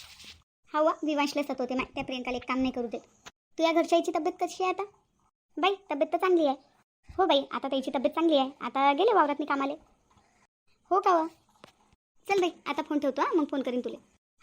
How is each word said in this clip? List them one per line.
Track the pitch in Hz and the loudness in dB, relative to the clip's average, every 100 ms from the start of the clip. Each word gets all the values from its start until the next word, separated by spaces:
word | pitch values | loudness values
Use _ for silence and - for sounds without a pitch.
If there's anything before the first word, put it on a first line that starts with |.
| - - - - _ _ _ | -18 -20 -20 -20 _ _ _
हो | 302 | 2
वा, | 311 349 | 2 2
विवांश | 302 294 285 285 | -2 0 -2 -2
लय | |
सतवते | 294 262 247 | -6 -6 -4
माय, | 262 - | -4 -6
त्या | 277 | -8
प्रियंकाला | 269 254 247 247 | -8 -6 -6 -8
एक | - | -4
काम | 254 | 0
नाही | 262 | 0
करू | 247 233 | -2 -6
देत. | - - _ - | -8 -14 _ -20
तुझ्या | _ _ - 330 | _ _ 0 2
घरच्याची | 330 330 339 339 | 2 4 2 2
तब्येत | 339 311 359 | -2 -2 -4
कशी | 349 - | -6 -2
आहे | 370 | -4
आता? | 370 403 _ _ _ _ _ _ - | -4 -8 _ _ _ _ _ _ -2
बाई, | 370 392 - | 0 0 -6
तब्येत | 285 311 | -2 0
तर | 339 | 0
चांगली | 381 349 294 | 2 4 4
आहे. | 277 _ _ _ _ - - | 0 _ _ _ _ -12 -2
हो | 370 | 2
बाई, | 277 269 | 2 0
आता | 240 269 | -6 -4
त्याची | 269 262 | -4 -2
तब्येत | 269 285 | -2 -2
चांगली | 320 330 285 | 2 4 4
आहे, | 262 - | 2 -4
आता | 240 269 277 | -6 2 2
गेले | 285 427 | 4 4
वावरात | 392 294 285 | 4 4 0
मी | 294 | -2
कामाले. | 277 277 302 _ _ _ _ _ _ _ _ _ _ - | -2 -2 -6 _ _ _ _ _ _ _ _ _ _ 0
हो | 381 | 0
का | 381 | 4
वा? | 339 330 - _ _ - _ _ _ _ _ - | 2 0 -8 _ _ -20 _ _ _ _ _ -2
चल | 392 | 0
बाई, | 349 - - | 0 -2 -6
आता | 285 | -6
फोन | 302 294 | -2 -2
ठेवतो | 285 277 | -2 -2
हां, | 508 370 | 0 0
मग | |
फोन | 285 285 | 0 -2
करीन | 254 247 | -2 -4
तुले. | 233 226 _ _ _ _ | -6 -12 _ _ _ _